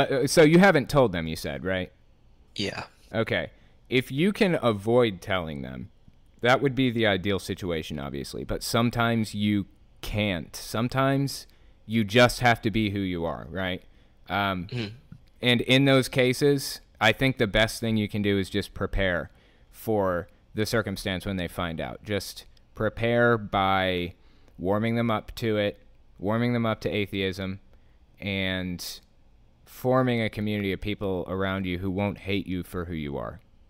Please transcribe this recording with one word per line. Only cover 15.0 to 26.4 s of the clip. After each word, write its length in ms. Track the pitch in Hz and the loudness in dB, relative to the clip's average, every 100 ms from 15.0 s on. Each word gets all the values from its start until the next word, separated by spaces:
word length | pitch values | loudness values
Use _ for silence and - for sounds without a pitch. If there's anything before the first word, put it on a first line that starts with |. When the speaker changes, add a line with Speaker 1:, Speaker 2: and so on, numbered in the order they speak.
| - - - - | -20 -20 -20 -4
Speaker 1:
and 200 | 123 120 | 0 2
in 220 | - 131 139 | 4 4 6
those 220 | 135 123 | 4 2
cases, 720 | 139 123 127 147 143 - - - - | 2 2 2 2 2 -2 -12 -16 0
I 120 | 110 | 2
think 260 | 110 135 - | 4 2 2
the 80 | 113 | 0
best 340 | 107 110 - | 2 2 0
thing 160 | 113 110 | -2 0
you 120 | 104 | 0
can 140 | 107 | 0
do 160 | 101 101 | 0 0
is 120 | 92 | 0
just 240 | 104 - | -4 -4
prepare 560 | - 98 - 95 87 69 - _ _ - | -6 -4 0 0 0 -4 -12 _ _ -20
for 580 | - - 107 95 87 85 - _ | -10 -2 0 0 -2 -6 -14 _
the 120 | - 107 | -6 -2
circumstance 600 | 117 104 98 104 92 104 | 0 -2 -4 -4 -4 -4
when 100 | 95 | -4
they 120 | 85 | -6
find 320 | - 87 80 | -6 -6 -6
out. 220 | 65 - | -8 -8
Just 400 | 107 101 - - - - - | -6 -4 -6 -12 -18 -20 -16
prepare 640 | - 110 - 117 120 120 117 | -4 -4 -2 0 4 4 4
by 760 | 104 101 95 95 92 90 87 - - - - - | 0 0 2 2 2 0 -4 -8 -20 -20 -20 -6
warming 360 | 87 104 113 | -2 0 0
them 160 | 117 117 | 0 0
up 240 | 107 - - | -2 -4 -6
to 200 | 117 107 | -2 0
it, 240 | 104 - - - - - | 0 -4 -14 -20 -20 -8
warming 340 | 95 113 | -2 0